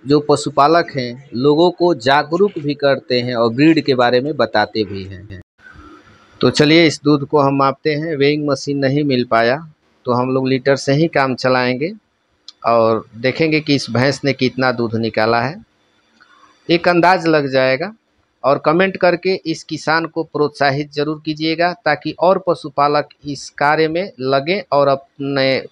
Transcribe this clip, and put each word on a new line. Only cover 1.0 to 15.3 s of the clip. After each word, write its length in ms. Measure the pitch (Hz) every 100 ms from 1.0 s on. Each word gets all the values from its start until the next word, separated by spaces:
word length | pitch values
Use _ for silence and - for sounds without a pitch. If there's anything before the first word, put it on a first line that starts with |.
| 123 123 - 110
लोगों 340 | 139 147 175
को 220 | 170 175 156
जागरूक 560 | 120 139 143 175 202 185
भी 140 | 143 139
करते 460 | 139 131 - 123
हैं 140 | 123 120
और 180 | 117
ब्रीड 280 | 117 156 156 135
के 100 | 123
बारे 260 | 120 123
में 140 | 139 151
बताते 460 | 113 107 104 113
भी 200 | 101 98
हैं। 380 | 92 95 101 95 - _ - - - - _ _ _ -
तो 80 | 127
चलिए, 360 | 123 147 160 165
इस 120 | 143
दूध 220 | 147 147 139
को 120 | 151
हम 160 | 139 139
मापते 360 | 135 135 156 147
हैं। 200 | 160 147
वेइंग 300 | 139 151 147
मशीन 280 | 139 - 143
नहीं 260 | 135 143 147
मिल 200 | 127 123
पाया, 260 | 113 117 139 160 _ _ _ -
तो 80 |
हम 160 | 120 127
लोग 140 | 131 131
लीटर 280 | 131 131 139
से 180 | -
ही 140 | 139 165
काम 260 | 151 135 127
चलाएंगे 560 | 127 127 123 127 156 220 _ _ _ _ - _ -
और 380 | 117 113 110 - 107
देखेंगे 420 | 127 123 160 156
कि 160 | 151 139
इस 100 | -
भैंस 320 | 117 135 135
ने 100 | 143
कितना 380 | 131 127 123 131
दूध 240 | 120 117 113
निकाला 440 | 113 110 110